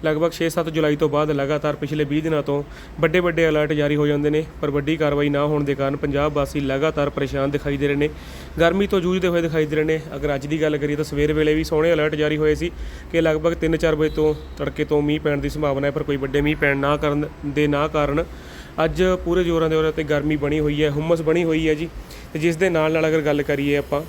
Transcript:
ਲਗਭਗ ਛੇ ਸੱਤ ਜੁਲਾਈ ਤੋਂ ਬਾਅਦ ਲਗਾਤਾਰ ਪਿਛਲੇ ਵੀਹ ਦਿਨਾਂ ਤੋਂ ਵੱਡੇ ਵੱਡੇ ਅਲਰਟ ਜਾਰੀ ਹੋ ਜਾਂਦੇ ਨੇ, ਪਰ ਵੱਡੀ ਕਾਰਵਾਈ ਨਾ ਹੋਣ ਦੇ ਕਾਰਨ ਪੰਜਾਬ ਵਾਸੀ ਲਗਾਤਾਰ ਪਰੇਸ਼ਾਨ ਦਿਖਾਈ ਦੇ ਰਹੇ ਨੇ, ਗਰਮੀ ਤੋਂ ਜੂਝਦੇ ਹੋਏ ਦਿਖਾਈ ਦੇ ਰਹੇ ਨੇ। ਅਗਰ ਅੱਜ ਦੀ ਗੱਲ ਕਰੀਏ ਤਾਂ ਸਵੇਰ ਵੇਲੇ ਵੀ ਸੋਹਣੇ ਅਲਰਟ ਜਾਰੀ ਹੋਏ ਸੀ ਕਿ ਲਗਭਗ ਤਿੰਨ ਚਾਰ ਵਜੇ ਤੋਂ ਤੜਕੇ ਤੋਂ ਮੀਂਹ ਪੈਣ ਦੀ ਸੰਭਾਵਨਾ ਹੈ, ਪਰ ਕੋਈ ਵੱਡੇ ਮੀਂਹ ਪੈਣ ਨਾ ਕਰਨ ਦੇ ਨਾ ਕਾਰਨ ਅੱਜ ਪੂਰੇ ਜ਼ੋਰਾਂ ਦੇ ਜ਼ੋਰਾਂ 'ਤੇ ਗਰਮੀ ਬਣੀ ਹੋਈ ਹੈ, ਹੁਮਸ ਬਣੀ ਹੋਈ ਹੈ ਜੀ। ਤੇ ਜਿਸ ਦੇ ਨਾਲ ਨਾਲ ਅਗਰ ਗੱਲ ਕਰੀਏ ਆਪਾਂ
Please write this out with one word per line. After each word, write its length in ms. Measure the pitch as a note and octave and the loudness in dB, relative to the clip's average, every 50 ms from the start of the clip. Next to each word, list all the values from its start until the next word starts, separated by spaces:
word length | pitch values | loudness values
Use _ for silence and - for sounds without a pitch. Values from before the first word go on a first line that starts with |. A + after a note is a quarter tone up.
| - | 0
ਲਗਭਗ 260 | D#3+ D#3 D3+ E3 E3+ | 0 0 2 0 0
ਛੇ 180 | D#3+ - E3 E3 | 0 0 -2 -2
ਸੱਤ 200 | D#3 F3 E3 D#3+ | 0 -2 -2 -2
ਜੁਲਾਈ 260 | D#3 D#3+ D#3 D3+ D3 | 0 0 2 2 2
ਤੋਂ 140 | D3 D#3+ D3+ | 2 2 2
ਬਾਅਦ 220 | C#3 D3 D3+ D3+ | 2 2 0 0
ਲਗਾਤਾਰ 440 | D#3 C#3 C#3 C#3 D3+ D3 D3 D3+ D3 | 0 -2 0 0 -2 -2 0 -2 -4
ਪਿਛਲੇ 280 | D3 D3+ C#3+ D3+ D#3 D3+ | -2 -4 -6 -2 -2 -2
ਵੀਹ 200 | C#3 C#3+ D3+ D#3 | 0 0 -2 0
ਦਿਨਾਂ 200 | D#3+ D#3+ D3 C#3+ | 0 0 0 0
ਤੋਂ 200 | - C#3+ C#3+ C#3+ - - - - - - - | 0 -2 -2 -4 -6 -12 -18 -16 -16 -4 0
ਵੱਡੇ 200 | D3+ E3 D#3 F3+ | 0 2 2 2
ਵੱਡੇ 300 | F3 F3 E3 D#3+ E3 D#3+ | 2 2 2 2 2 4
ਅਲਰਟ 240 | D3+ D3+ D3+ D3 D#3 | 4 2 2 2 0
ਜਾਰੀ 220 | D3 D3 D3 D3 | 0 2 2 2
ਹੋ 120 | D3 D3 D3 | 2 2 2
ਜਾਂਦੇ 220 | D3 C#3+ D3 D3+ | 2 2 2 2
ਨੇ, 160 | D3+ D3+ D#3+ D#3 - - | 2 0 -2 -4 -8 -4
ਪਰ 80 | - D3 | -4 -2
ਵੱਡੀ 280 | C#3 D3 C#3+ C#3+ D#3+ D3+ | 0 0 0 0 0 0
ਕਾਰਵਾਈ 320 | D#3 D3 C#3+ C#3+ D3 D3 | 2 0 2 2 2 2
ਨਾ 160 | C#3+ C#3 D3 | 2 2 2
ਹੋਣ 180 | D3 D3+ D3 D3 | 2 2 0 0
ਦੇ 120 | C#3 C#3+ | 0 0
ਕਾਰਨ 200 | C3 C#3 C3+ C#3 | 0 0 -2 -2
ਪੰਜਾਬ 380 | D3 - D3 C#3 C#3+ C#3+ D3+ C#3+ | -2 -4 -2 0 0 0 0 2
ਵਾਸੀ 260 | D3 C#3 C3+ - D3 | 0 -2 0 -2 -4
ਲਗਾਤਾਰ 500 | C#3 C3+ C3 C#3 C#3+ D#3+ D#3 D3+ C#3+ C#3+ | -2 0 0 0 0 0 0 0 -2 -2
ਪਰੇਸ਼ਾਨ 420 | C#3+ - C#3 B2+ A#2+ C#3 C3+ C#3 | 0 -2 -4 -2 -2 -2 -2 0
ਦਿਖਾਈ 260 | C#3+ C#3+ - D3 C#3+ C#3 | -2 -2 -2 -2 -4 0
ਦੇ 100 | C#3+ C#3+ | 0 0
ਰਹੇ 80 | C#3+ | 2
ਨੇ, 140 | C#3+ D3 D3+ D3 - - - - - - - - - | 2 0 0 -2 -6 -16 -16 -16 -16 -16 -12 -2 2
ਗਰਮੀ 280 | E3 E3+ E3+ G3 G3+ F#3+ | 2 4 4 2 0 2
ਤੋਂ 140 | G3+ G3 | 2 0
ਜੂਝਦੇ 260 | E3 F3+ F#3 F#3 F3+ F3+ | 2 2 0 2 0 2
ਹੋਏ 140 | E3+ E3+ | 2 2
ਦਿਖਾਈ 240 | E3 E3 D3 D#3+ D#3 | 0 0 0 0 0
ਦੇ 100 | D3 D3+ | 0 0
ਰਹੇ 100 | D#3 D#3 | 0 0
ਨੇ। 140 | D#3 D#3+ D#3+ D3+ D#3+ - | 0 0 -2 -4 -8 -10
ਅਗਰ 200 | C#3 C#3+ D3 C#3+ | -4 -2 -2 -2
ਅੱਜ 120 | C#3 C3 D3 | -2 -4 -4
ਦੀ 140 | D3+ D#3+ | -2 0
ਗੱਲ 160 | D3+ D#3 D3+ D3 | 0 0 0 0
ਕਰੀਏ 180 | C#3 C#3+ D3 | -2 -2 -2
ਤਾਂ 80 | C#3+ D#3 | -2 -4
ਸਵੇਰ 300 | D3+ D3+ C#3+ D3 D3+ D3+ | -4 0 0 0 2 2
ਵੇਲੇ 200 | D3+ D#3 D3+ D3+ | 2 2 2 2
ਵੀ 100 | D#3 D#3+ | 2 0
ਸੋਹਣੇ 300 | D#3 E3+ D3+ D#3 E3+ E3+ | 0 0 2 2 2 2
ਅਲਰਟ 220 | D#3 D3+ D#3 D#3+ | 2 2 0 0
ਜਾਰੀ 220 | D3+ D3+ D3+ D3+ D3+ | 0 0 0 0 2
ਹੋਏ 180 | D#3 D#3 D3+ | 2 2 2
ਸੀ 160 | C#3+ D#3 F3 E3+ - - - - - - - | 2 -2 -6 -6 -8 -12 -12 -12 -14 -14 -2
ਕਿ 100 | - E3 | 0 2
ਲਗਭਗ 320 | E3 D#3+ D#3 D#3 D#3 E3+ E3+ | 2 2 2 2 0 0 0
ਤਿੰਨ 240 | E3+ - D#3+ E3 D#3+ | 0 0 0 0 2
ਚਾਰ 180 | E3 E3 D3+ | 2 0 2
ਵਜੇ 200 | D3+ D#3 D#3 D3 | 2 0 0 2
ਤੋਂ 180 | D#3 D#3 D#3 D3+ D3+ - - - - | 2 0 0 0 -2 -6 -14 -8 -6
ਤੜਕੇ 280 | D3 C#3+ C3+ - D3+ | -6 -6 -2 -4 -2
ਤੋਂ 160 | - D#3 D3 | 0 2 2
ਮੀਂਹ 180 | D3 D3 D3 D#3 | 2 2 0 0
ਪੈਣ 180 | D3+ D3+ C#3+ C#3+ | 0 0 -2 0
ਦੀ 120 | C3+ D3 | -2 -4
ਸੰਭਾਵਨਾ 380 | C#3 D3+ D3+ C#3+ C#3 C3+ C#3 C#3+ | -4 -2 -2 -2 0 0 -2 -2
ਹੈ, 40 | |
ਪਰ 120 | C3+ D3+ D3 | -2 -2 -2
ਕੋਈ 140 | - C#3+ C#3 | -2 -2 -2
ਵੱਡੇ 240 | C3+ C3+ C3 C#3+ | -2 -2 0 2
ਮੀਂਹ 140 | C#3+ D3 D#3 | 2 2 0
ਪੈਣ 220 | D3+ D3+ C#3+ C#3 C#3 | 2 2 2 2 2
ਨਾ 200 | C#3 C#3+ D3 D3 | 2 0 0 2
ਕਰਨ 320 | D#3 D3 D3 D3 D3 D3 - - - | 0 0 0 0 -2 -4 -8 -10 -8
ਦੇ 220 | D3 C#3 D3 D3+ D3 | -4 0 0 2 2
ਨਾ 200 | C#3+ C#3+ D3 D#3 | 2 2 0 0
ਕਾਰਨ 360 | - D#3 D3 C#3 C#3+ D3 F3 - - - - - - - - - - - D#3+ | 0 0 0 2 0 -2 -2 -4 -8 -16 -16 -16 -16 -16 -18 -14 -2 0 0
ਅੱਜ 180 | E3 D3+ D3+ F#3 F#3 F#3 F3+ - | 0 2 2 2 2 2 0 0
ਪੂਰੇ 180 | E3+ E3+ F3+ F3+ | 0 2 2 2
ਜ਼ੋਰਾਂ 260 | E3+ E3+ E3 D#3+ D#3+ | 2 2 2 2 2
ਦੇ 60 | D#3+ | 2
ਜ਼ੋਰਾਂ 160 | D#3 D#3 D#3+ | 2 2 0
'ਤੇ 120 | D3+ D#3+ D#3 | 0 -2 -2
ਗਰਮੀ 320 | C#3+ D3+ D3 C#3+ D3+ D#3 | 0 0 0 2 0 0
ਬਣੀ 240 | D3 C#3+ C#3+ D3 D#3 | 0 0 0 0 0
ਹੋਈ 240 | D3+ D3+ D3 D3 D3+ | 0 0 0 2 0
ਹੈ, 60 | D3+ | 0
ਹੁਮਸ 320 | C#3 D3+ D#3 D#3+ E3+ D#3+ | 0 0 2 2 2 2
ਬਣੀ 220 | D#3+ D3+ D#3+ E3+ F3 | 4 2 2 2 2
ਹੋਈ 260 | E3 D#3+ D#3+ D#3+ D#3 | 2 0 2 2 2
ਹੈ 40 | D#3 | 0
ਜੀ। 160 | D3+ E3 D#3+ - - - - - - - - - | 0 -2 -8 -8 -12 -14 -14 -16 -18 -18 -10 -6
ਤੇ 60 | D#3+ | 0
ਜਿਸ 160 | D3+ E3+ E3 | 0 0 2
ਦੇ 140 | D#3 F#3 F#3+ | 2 2 2
ਨਾਲ 220 | E3+ D#3+ D#3 D#3 | 4 2 2 2
ਨਾਲ 160 | D#3+ D#3+ D#3+ D#3+ | 2 2 2 2
ਅਗਰ 140 | D#3 D#3+ | 2 2
ਗੱਲ 220 | D3 D3+ D3 D3 C#3+ | 2 2 0 0 0
ਕਰੀਏ 340 | - D3 C#3 C#3 C#3+ C#3+ C#3+ | 0 0 0 0 0 0 0
ਆਪਾਂ 240 | C#3+ - - C#3+ D#3 | 0 0 -2 -4 -4